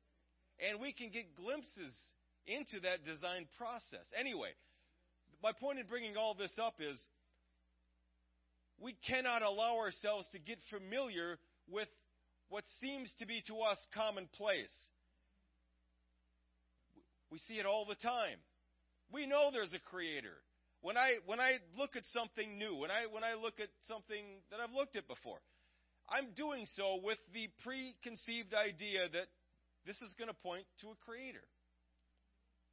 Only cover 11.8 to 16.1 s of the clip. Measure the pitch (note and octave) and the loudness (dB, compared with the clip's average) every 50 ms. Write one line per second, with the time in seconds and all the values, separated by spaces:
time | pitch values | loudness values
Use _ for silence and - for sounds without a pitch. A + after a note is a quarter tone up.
11.8 | G#3 G3+ - - _ _ _ _ _ _ _ _ _ _ G3 G#3 G3+ - - - | -2 -2 -6 -16 _ _ _ _ _ _ _ _ _ _ -4 -4 -4 -6 -8 -6
12.8 | B3 C4+ C#4 C4+ B3+ G3 - - A#3 G3 A#3 A3 - G#3+ G#3+ A3 A3 G#3+ G3 - | -4 -4 -4 -4 -6 -8 -10 -10 -6 -4 -4 -4 -4 -4 0 4 4 4 4 4
13.8 | - - - G#3 A3 G#3+ G#3 F#3+ F3+ - - - G#3 G#3 F#3+ C#3+ G2+ - - - | -2 -4 0 2 2 2 2 0 -4 -6 -8 0 4 4 4 4 2 -4 -10 -16
14.8 | - - _ _ _ _ _ _ _ _ _ _ _ _ _ _ _ _ _ _ | -18 -20 _ _ _ _ _ _ _ _ _ _ _ _ _ _ _ _ _ _
15.8 | _ _ _ _ _ _ | _ _ _ _ _ _